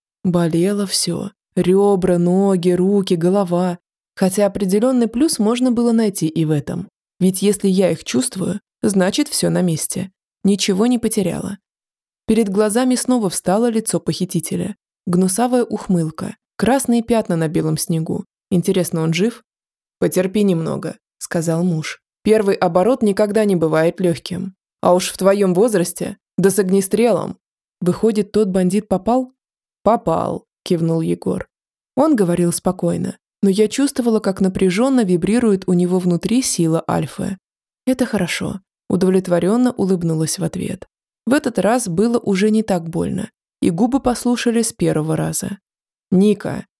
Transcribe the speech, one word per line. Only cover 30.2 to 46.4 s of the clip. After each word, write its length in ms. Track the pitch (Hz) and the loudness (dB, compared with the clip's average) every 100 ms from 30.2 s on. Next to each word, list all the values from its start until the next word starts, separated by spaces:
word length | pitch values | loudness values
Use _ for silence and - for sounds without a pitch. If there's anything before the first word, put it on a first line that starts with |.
| 170 - _ _ - | -2 -6 _ _ -4
кивнул 340 | 170 165 165 | -2 0 0
Егор. 460 | 165 175 185 185 - _ _ _ _ | -2 -2 -4 -6 -8 _ _ _ _
Он 220 | - 311 254 | 0 2 4
говорил 360 | 175 175 175 | 2 2 0
спокойно, 640 | - 185 185 170 170 185 - _ - | 0 -4 -2 -2 -2 -6 -10 _ -2
но 80 | 196 | 0
я 200 | 190 214 | 2 0
чувствовала, 500 | - 277 - 240 214 | 2 -2 0 0 0
как 220 | 208 190 | -2 0
напряжённо 640 | 190 185 190 185 262 262 | -2 0 0 2 2 2
вибрирует 580 | 196 175 185 233 233 190 - | 2 0 2 2 2 0 0
у 40 | |
него 260 | 175 180 185 | 0 2 0
внутри 420 | 180 170 - 240 | 0 -2 0 -2
сила 400 | 254 - 165 160 - | -2 -2 0 0 0
Альфы. 480 | 170 151 - 185 190 _ _ _ _ - | -2 -4 -6 -8 -8 _ _ _ _ -4
"Это 180 | 254 | -2
хорошо", 560 | 247 202 175 - 180 196 _ _ - | 0 -2 -4 -4 -6 -8 _ _ -4
удовлетворённо 840 | 180 190 185 185 175 175 233 254 | 0 2 2 2 0 2 2 0
улыбнулась 680 | - 185 190 165 160 156 - | 0 0 0 0 -2 -4 -4
в 60 | |
ответ. 420 | 165 180 - - - _ _ _ | -6 -6 -8 -10 -14 _ _ _
В 80 | - | 0
этот 260 | 294 - - | 0 0 0
раз 300 | 190 247 208 | 0 0 -2
было 300 | 165 233 233 | 0 0 0
уже 320 | 214 190 214 | 0 0 2
не 120 | 220 | 2
так 260 | 220 180 165 | 0 -2 -2
больно, 420 | 165 170 185 - _ _ - | -6 -4 -6 -8 _ _ -2
и 80 | 196 | -2
губы 300 | 170 233 269 | 2 0 0
послушали 640 | 247 233 240 240 247 226 | -2 -2 -2 -2 0 0
с 100 | 220 | -2
первого 440 | - 165 156 156 160 | -2 -2 -2 -2 -4
раза. 420 | 156 156 190 196 _ _ _ _ - | -4 -6 -8 -10 _ _ _ _ -2
"Ника", 560 | 180 208 202 | 2 4 2